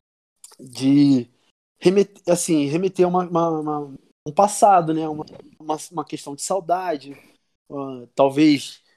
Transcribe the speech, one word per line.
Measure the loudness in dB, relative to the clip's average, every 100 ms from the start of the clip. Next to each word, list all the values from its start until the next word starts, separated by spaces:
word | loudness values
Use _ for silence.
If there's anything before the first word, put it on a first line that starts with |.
| _ _ _ _ -20 -20
de | -20 -4 2 4 4 2 -2 _ _ _ _ _
remeter, | 0 2 0 _ -2
assim, | -2 0 -2 -2
remeter | -2 -4 0 0
a |
uma, | 0 -2
uma, | -2 -2 -4
uma, | -6 -8 -10 -16 _ _ -8
um |
passado, | -2 -2 2 2 4 2
né? | -4 -6
Uma, | -10 -14 -20 -20 -16
uma, | -10 -10 -10
uma | -12 -12
questão | -12 -14 -12
de |
saudade, | -8 -6 2 4 4 0 -8 -20 _ _ _ _ -16
ah, | -12 -10 -12 -6 0
talvez | 2 4 2 2 -2 -18 _